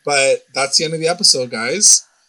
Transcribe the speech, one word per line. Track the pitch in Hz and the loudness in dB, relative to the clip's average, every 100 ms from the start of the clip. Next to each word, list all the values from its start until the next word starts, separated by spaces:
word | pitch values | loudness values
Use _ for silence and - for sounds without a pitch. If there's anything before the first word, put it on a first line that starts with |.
But | 147 135 135 123 _ | -2 0 2 0 _
that's | 131 135 - | -6 -2 -2
the | |
end | 156 | -2
of | 160 | -4
the | 160 | -4
episode, | - - 135 123 | 0 2 2 -2
guys. | 113 120 185 - - _ _ | -6 -4 0 2 2 _ _